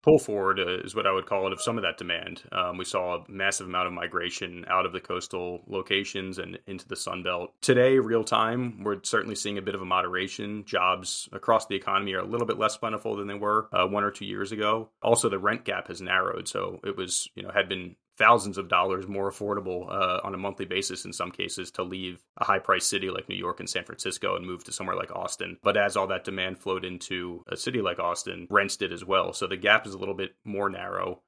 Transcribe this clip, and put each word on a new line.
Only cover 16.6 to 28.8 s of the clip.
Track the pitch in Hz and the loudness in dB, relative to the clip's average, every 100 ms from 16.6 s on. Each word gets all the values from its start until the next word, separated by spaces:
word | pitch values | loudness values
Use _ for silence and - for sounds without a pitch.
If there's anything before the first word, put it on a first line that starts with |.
| 92 92 | -4 -4
it | 98 98 | -6 -4
was, | 90 - - | -2 -4 -4
you | - | -10
know, | 98 | 0
had | 101 95 | 0 2
been | 92 90 - _ - | -2 -6 -14 _ 6
thousands | 110 117 98 95 | 8 8 6 -4
of | 87 | 2
dollars | 92 92 95 95 | 4 4 0 -2
more | 98 98 | -2 -2
affordable, | - 104 101 95 90 90 | -2 -2 -2 -2 -6 -4
uh, | 98 92 92 | 0 0 0
on | 98 | -2
a | 95 | -4
monthly | 98 95 | -6 -6
basis | 92 92 98 92 | -4 -2 -2 -6
in | - | -10
some | 87 87 | -8 -8
cases | - 92 - 90 | -4 -6 -6 -8
to | - | -6
leave | 92 95 92 87 _ - | -6 -6 -8 -10 _ -4
a | |
high-priced | - 98 - 92 - | 0 0 2 2 2
city | 101 92 | 0 -2
like | - - | -6 -6
New | 95 | -6
York | 90 - | -4 -6
and | 92 | -6
San | 92 | -6
Francisco | 87 85 95 90 98 92 | -8 -8 -6 -4 -2 -2
and | |
move | 90 90 | -4 -10
to | - | -8
somewhere | - 92 92 | -8 -4 -4
like | 90 | -4
Austin. | 92 90 - 90 90 | -6 -6 -6 -8 -2
But | 101 101 | 2 4
as | 101 101 | 4 2
all | 95 | 2
that | 92 | 0
demand | - 98 92 92 | -2 -4 -4 -4
flowed | - 95 | -2 -2
into | 90 90 - 92 87 87 - | -2 -8 -6 -4 -4 -8 -8
a | - | -6
city | - 123 | -2 0
like | 95 87 | 0 0
Austin, | 87 87 - 90 87 | 0 -2 -4 -8 2
rents | 101 98 | 4 4
did | - | 0